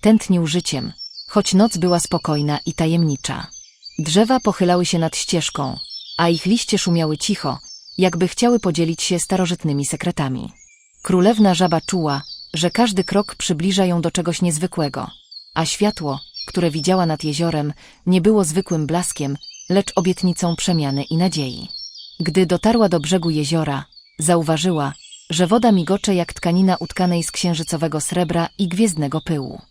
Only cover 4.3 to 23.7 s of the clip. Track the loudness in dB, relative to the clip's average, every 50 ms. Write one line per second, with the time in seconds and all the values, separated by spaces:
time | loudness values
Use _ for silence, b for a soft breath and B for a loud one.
4.3 | 2 0 0 0 0 2 2 2 2 2 2 0 0 0 -2 -2 -2 -6 -6 -2
5.3 | -2 -2 -2 -2 -6 -6 -6 -6 -8 -10 -14 -16 -16 -18 -18 -16 -4 -2 0 2
6.3 | 2 0 0 0 0 0 0 0 -2 0 0 2 0 0 0 0 -2 -4 -2 -4
7.3 | -4 -2 -2 -6 -6 -6 -10 -20 -20 -20 -20 -14 -2 0 0 0 2 2 -2 0
8.3 | 0 0 2 2 2 2 2 0 0 0 0 -2 -2 -4 -2 -2 -2 -2 -2 -2
9.3 | 0 0 0 0 -2 -4 -2 -2 -2 -2 -2 -4 -6 -4 -4 -6 -4 -2 -4 -4
10.3 | -4 -6 -8 -10 -14 _ -20 _ _ _ _ _ _ _ -4 0 2 4 4 4
11.3 | 6 6 4 4 6 4 2 2 2 0 -2 -2 -4 -2 -2 -2 -2 -4 -6 -12
12.3 | -20 -20 -20 -10 -6 -2 -2 -2 2 2 0 2 2 -2 -2 0 0 -2 -2 -2
13.3 | -6 _ -4 -4 -2 -2 0 0 2 2 2 2 2 0 0 0 -2 -2 -2 -2
14.3 | -2 0 0 0 0 0 -4 -4 -2 -2 -4 -4 -4 -8 -10 -10 -14 -20 _ _
15.3 | -20 -20 -20 _ _ -4 -2 -2 2 2 2 2 2 0 -4 -4 -4 -6 -8 -16
16.3 | _ -16 -16 -6 -2 0 0 2 0 0 0 2 2 4 2 2 0 -2 -2 -4
17.3 | -2 0 0 0 0 0 -2 -4 -6 B B B B B B 2 2 4 6 6
18.3 | 4 4 4 2 0 -2 -2 0 -2 -2 0 0 -2 -2 -2 -4 -6 -4 -4 -4
19.3 | -4 -6 -10 -18 -20 -20 -4 0 2 2 2 2 0 0 2 2 0 2 0 0
20.3 | 0 2 0 -2 -2 -2 0 0 0 0 0 0 -2 -4 -4 -2 0 2 2 2
21.3 | 0 -2 -4 -4 -6 -10 -12 -14 -16 -16 -16 -18 -18 -20 -20 -20 -10 _ -4 0
22.3 | 2 2 4 4 2 2 2 2 4 4 4 4 2 0 0 0 0 0 0 0
23.3 | 0 0 0 0 0 0 0 -2